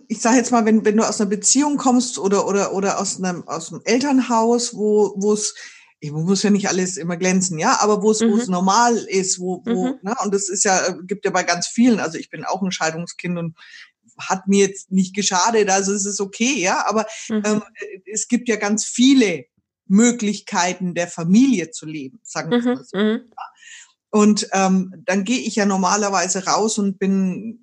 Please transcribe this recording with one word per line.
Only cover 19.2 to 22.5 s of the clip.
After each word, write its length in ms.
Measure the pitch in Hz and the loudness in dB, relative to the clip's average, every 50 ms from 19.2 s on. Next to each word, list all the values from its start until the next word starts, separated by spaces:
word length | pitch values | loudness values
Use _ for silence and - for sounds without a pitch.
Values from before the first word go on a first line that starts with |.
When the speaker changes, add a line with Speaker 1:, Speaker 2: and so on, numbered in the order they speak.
| 226 196 170 139 - _ _ _ _ _ _ _ _ | 4 2 0 -4 -8 _ _ _ _ _ _ _ _
Speaker 1:
Möglichkeiten, 1080 | - 190 208 233 240 233 240 214 202 202 - - - 202 185 175 185 180 180 185 180 165 | 2 4 6 6 4 4 0 -2 -4 -4 -4 -8 -6 -2 -2 -2 -2 -2 -4 -6 -4 -2
der 120 | 170 170 | -4 -4
Familie 640 | 170 - - 165 170 190 226 262 277 240 180 160 160 | -4 -6 -6 0 4 6 6 6 6 4 0 -2 -6
zu 140 | - - 156 | -10 -14 -14
leben, 340 | 156 156 156 135 135 - - _ | -12 -10 -10 -12 -12 -16 -20 _
sagen 300 | - - 165 156 165 | -10 -10 -8 -4 0